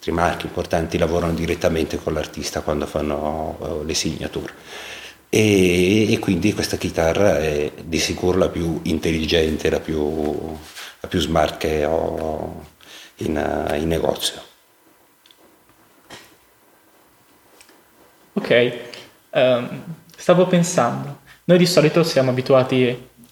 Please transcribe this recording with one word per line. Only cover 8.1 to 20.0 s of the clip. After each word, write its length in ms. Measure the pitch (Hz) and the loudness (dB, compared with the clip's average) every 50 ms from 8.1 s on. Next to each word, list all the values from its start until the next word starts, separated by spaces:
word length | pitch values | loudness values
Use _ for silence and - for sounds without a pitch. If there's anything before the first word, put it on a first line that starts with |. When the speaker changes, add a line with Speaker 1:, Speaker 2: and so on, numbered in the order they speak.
| 95 - - 90 90 95 | -4 0 0 2 2 4
Speaker 1:
la 100 | 87 78 | 2 2
più 320 | - 87 85 82 82 - - | 0 -2 -2 -2 -2 -2 -2
intelligente, 840 | 87 82 76 - 87 82 82 80 76 80 85 80 78 78 78 - 80 | -2 -2 0 0 0 0 0 0 2 2 2 2 2 0 0 0 0
la 100 | 78 78 | 0 0
più, 800 | - - 80 78 76 76 80 80 76 76 76 71 73 80 78 76 76 - - - - - - _ | -2 -2 -2 -2 0 -2 -2 -2 -2 -2 -2 -4 -6 -8 -10 -12 -14 -16 -16 -16 -16 -18 -18 _
la 60 | - | -12
più 140 | - - 92 | -4 -2 -2
smart 380 | 78 73 82 80 78 73 - - | 0 2 2 2 2 2 0 -2
che 260 | - 80 78 78 73 | -2 -2 0 0 0
ho 800 | 76 80 82 82 82 80 80 80 78 78 78 78 82 85 82 80 78 - _ - - - - - - _ | 0 0 0 0 -2 -4 -4 -4 -4 -4 -4 -6 -8 -10 -12 -16 -18 -20 _ -20 -20 -20 -20 -20 -20 _
in, 200 | _ - 76 78 | _ -4 -2 -2
eh, 400 | 73 73 73 76 76 76 78 76 | -2 -2 -2 -2 -2 -2 -2 -2
in 120 | 73 78 80 | -2 0 0
negozio. 520 | 82 78 71 - - - - - - - - - _ _ _ _ _ _ _ _ _ _ _ _ _ _ _ _ _ _ _ - _ _ _ _ _ _ _ _ _ _ _ _ - - - - _ _ _ _ _ _ _ _ _ _ _ _ _ _ _ _ _ _ _ _ _ _ _ _ _ - - _ - _ _ _ _ _ _ _ _ _ _ _ _ | 0 0 0 -2 -4 -4 -6 -8 -8 -10 -18 -20 _ _ _ _ _ _ _ _ _ _ _ _ _ _ _ _ _ _ _ -20 _ _ _ _ _ _ _ _ _ _ _ _ -20 -20 -20 -20 _ _ _ _ _ _ _ _ _ _ _ _ _ _ _ _ _ _ _ _ _ _ _ _ _ -20 -20 _ -20 _ _ _ _ _ _ _ _ _ _ _ _
Speaker 2:
Ok, 460 | 208 - - - 120 123 120 - - - - - - - - _ _ _ _ | -6 -2 2 4 4 4 2 0 -6 -12 -14 -16 -18 -20 -20 _ _ _ _
ehm, 520 | - - 131 127 127 120 123 123 - 135 135 - 165 - | 0 2 2 4 2 2 -2 -6 -10 -12 -12 -14 -16 -16